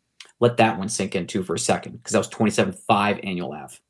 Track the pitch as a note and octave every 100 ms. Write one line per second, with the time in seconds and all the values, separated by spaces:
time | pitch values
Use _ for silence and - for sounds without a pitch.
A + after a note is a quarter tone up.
0 | _ _ - _ A#2+ A#2+ A2 G2 G2 -
1 | F#2+ G2 E2+ G#2 F2+ E2 - F2+ - -
2 | - G#2 - - G#2+ G2+ F#2+ F#2 - G#2
3 | G#2 G2+ G2 F2+ - - - - _